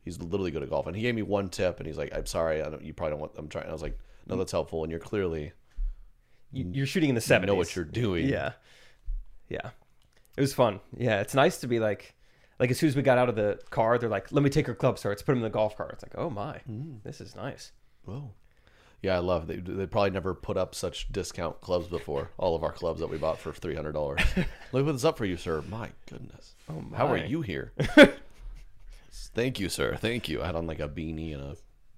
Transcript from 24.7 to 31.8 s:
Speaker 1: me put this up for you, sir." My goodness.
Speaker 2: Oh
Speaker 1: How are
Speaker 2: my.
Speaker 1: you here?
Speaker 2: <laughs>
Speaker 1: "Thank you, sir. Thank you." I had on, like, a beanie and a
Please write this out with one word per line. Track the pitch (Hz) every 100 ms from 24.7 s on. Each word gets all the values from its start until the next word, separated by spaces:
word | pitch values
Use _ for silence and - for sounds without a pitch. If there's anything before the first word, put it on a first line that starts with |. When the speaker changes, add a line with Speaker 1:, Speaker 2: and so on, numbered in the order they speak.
| 127
Speaker 1:
me |
put | 143
this | 135
up | 147 156
for |
you, | 104 87
sir." | 90 80 73
My | 107 110 - -
goodness. | - - - - - -
Speaker 2:
Oh | 156 -
Speaker 1:
How | 104 135
are | 98
Speaker 2:
my. |
Speaker 1:
you | 82 160
here? | 117 71 - -
Speaker 2:
<laughs> | - - - - - - - - - - - - - - -
Speaker 1:
"Thank | - 127 113
you, | 95
sir. | - 64 -
Thank | 110 120 -
you." | 65
I | 82
had | 82
on, | 82
like, | 78
a | 73
beanie | 73 80 80 80
and | 71
a | 69 - - -